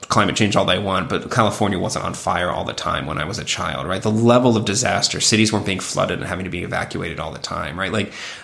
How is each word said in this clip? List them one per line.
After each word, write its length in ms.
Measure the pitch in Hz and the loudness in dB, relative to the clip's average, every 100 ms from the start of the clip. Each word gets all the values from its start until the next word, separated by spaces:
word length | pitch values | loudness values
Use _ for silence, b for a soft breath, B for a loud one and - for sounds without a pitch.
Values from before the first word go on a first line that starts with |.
| - | 0
climate 260 | - 98 - | 2 2 2
change 220 | 104 101 | 2 4
all 80 | 95 | 2
they 120 | 92 | 2
want, 300 | 101 92 90 | 2 0 0
but 240 | 95 - | -4 -2
California 480 | - 107 - 104 92 | 2 2 2 0 0
wasn't 240 | 95 - | -2 -2
on 100 | 92 | -4
fire 380 | - - 90 87 | -4 -2 0 0
all 140 | - 87 | -2 -4
the 80 | |
time 320 | - 85 82 69 | -4 -2 -2 -2
when 120 | 71 | -4
I 60 | |
was 160 | 76 73 | -4 -6
a 60 | - | -4
child, 420 | - 85 67 71 | -4 -4 -4 -4
right? 140 | 95 | -2
The 100 | 110 | 0
level 460 | 110 117 120 127 110 | 4 6 6 6 4
of 80 | 107 | 2
disaster, 560 | 98 - 95 - 90 | 0 2 2 0 2
cities 320 | - 107 110 | 2 4 4
weren't 120 | 110 98 | 2 0
being 140 | 92 | -2
flooded 400 | - 95 92 90 | -2 -2 0 -2
and 80 | - | -4
having 160 | 90 | -6
to 60 | 92 | -6
be 140 | 87 | -6
evacuated 580 | 90 90 - - 90 80 | -4 -4 -4 -6 -6 -6
all 100 | 80 | -8
the 80 | - | -8
time, 400 | - 85 82 82 | -8 -6 -6 -4
right? 140 | 95 | -2
Like, 180 | 107 98 B B B | -2 -2 B B B